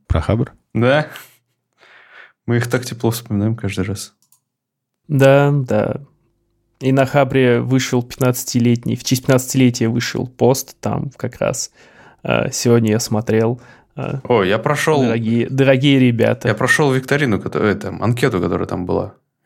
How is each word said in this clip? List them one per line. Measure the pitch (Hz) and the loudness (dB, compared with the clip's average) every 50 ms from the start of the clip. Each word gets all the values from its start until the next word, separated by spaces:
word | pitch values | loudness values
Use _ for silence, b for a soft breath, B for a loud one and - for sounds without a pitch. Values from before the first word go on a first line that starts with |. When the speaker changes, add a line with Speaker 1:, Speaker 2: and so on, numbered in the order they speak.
| _ - | _ -4
Speaker 1:
Про | - 82 | -2 -2
Хабр? | - - 98 117 127 - - _ _ _ | 0 0 0 -2 -2 -6 -8 _ _ _
Speaker 2:
Да. | - 110 117 127 139 151 151 - - - - - _ _ _ _ _ _ _ _ _ B B B B B B B B B B B B _ - | -4 0 2 2 2 2 0 -4 -10 -20 -20 -20 _ _ _ _ _ _ _ _ _ B B B B B B B B B B B B _ -4
Мы | - 120 120 | -2 -2 -2
их | 117 120 | 0 -2
так | 127 127 120 | -4 -4 -4
тепло | - 120 - - 117 | -6 -10 -4 -2 -2
вспоминаем | 113 - - - 107 101 101 110 113 | -2 -4 -6 -6 -4 -2 -2 -2 -4
каждый | 117 - 98 - 98 92 | -4 -6 -8 -4 -4 -4
раз. | 104 95 98 - - _ _ _ _ _ _ _ _ _ _ _ _ _ _ _ _ _ _ _ - | -6 -6 -8 -10 -16 _ _ _ _ _ _ _ _ _ _ _ _ _ _ _ _ _ _ _ -2
Speaker 3:
Да, | 151 131 135 135 139 139 143 143 | 2 4 6 8 8 6 6 4
да. | 143 143 127 120 110 107 104 - - 143 143 - _ _ _ _ _ _ _ _ _ _ _ _ _ - | 2 0 0 0 0 0 0 0 -4 -6 -10 -16 _ _ _ _ _ _ _ _ _ _ _ _ _ -6
И | 131 131 | -2 0
на | 131 139 135 | 2 2 2
Хабре | 131 - 143 139 127 131 135 127 123 120 120 | 2 2 0 0 2 2 2 4 4 2 2
вышел | 120 120 131 131 127 - 131 123 | 0 0 0 0 0 0 -2 -2
пятнадцатилетний, | 123 123 - - 127 123 120 - - - - 123 117 123 120 120 - - 113 | -2 -4 -4 -2 0 0 0 -2 -6 -4 -2 0 2 2 2 0 -2 -6 -6
в | 117 - | -4 -2
честь | - 127 127 | -2 -2 -2
пятнадцатилетия | - - 131 127 - - - 135 131 123 123 - 117 113 | 0 0 0 0 0 0 0 2 2 2 2 0 -2 -2
вышел | 120 120 117 - - - 127 | 0 -2 -4 -4 -4 -6 -6
пост, | 123 - - 120 120 135 - - - - - | -6 -2 0 2 2 2 2 -2 -12 -16 -10
там | - 107 - - - 135 - | -6 -6 -4 -4 -6 -8 -10
как | - - 123 - - | -10 -10 -10 -6 -4
раз, | - - - - - - b b b b b b b b b b | -2 -2 -2 -4 -8 -12 b b b b b b b b b b
э, | b - - 57 - - | b -2 0 0 0 -2
сегодня | - - - 120 120 117 113 107 | -4 -2 2 2 4 4 4 2
я | 107 113 | 0 0
смотрел, | - - 110 107 110 - 110 110 113 113 123 123 B B B B B B - | -2 -2 -4 -4 -2 0 0 0 0 0 -2 -6 B B B B B B -12
э, | - 131 - 151 135 - | -10 -8 -8 -8 -8 -2
Speaker 2:
О, | - 123 110 | 0 2 2
я | 95 92 104 113 | 2 2 0 0
прошел | - 147 147 143 - 160 156 139 | 0 -2 -2 0 0 0 2 2
Speaker 3:
дорогие, | 127 117 113 117 113 110 117 117 113 - | 2 0 0 -2 -2 -2 0 0 -2 -2
дорогие | 131 135 135 131 135 127 135 143 139 135 | 0 0 2 4 4 4 4 4 4 6
ребята. | 127 123 120 110 110 113 113 117 - 117 | 4 4 4 2 0 0 0 -2 -2 -2
Speaker 2:
я | 123 | -2
прошел | - 131 123 - - 156 139 | 0 0 0 2 2 2 2
викторину, | 131 131 131 - 143 143 151 123 104 92 | 0 0 -2 -2 -2 0 0 0 0 -2
кото-, | - 107 - 71 | -2 -4 -2 0
э, | 101 107 95 | 0 0 0
там, | - - 98 92 - | -2 -4 -10 -8 -4
анкету, | 98 110 120 117 - 135 104 90 | -2 -2 0 2 0 0 0 0
которая | 90 87 90 90 90 | -2 -2 -2 -4 -4
там | - - 90 90 | -4 -6 -6 -4
была. | 90 92 90 92 101 - _ _ _ _ _ - | -4 -2 -4 -4 -6 -10 _ _ _ _ _ -18